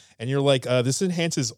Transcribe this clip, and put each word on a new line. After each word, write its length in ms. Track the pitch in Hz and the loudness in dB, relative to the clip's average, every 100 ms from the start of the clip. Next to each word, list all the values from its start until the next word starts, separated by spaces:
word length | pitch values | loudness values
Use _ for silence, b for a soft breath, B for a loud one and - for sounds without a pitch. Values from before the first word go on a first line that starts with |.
| b b | b b
and 100 | 120 | -4
you're 120 | 139 | 0
like, 240 | 139 135 120 | 2 2 2
uh, 140 | 127 | 0
"This 180 | 123 - | 0 0
enhances 480 | 190 170 165 - 110 | -2 0 -2 -2 -4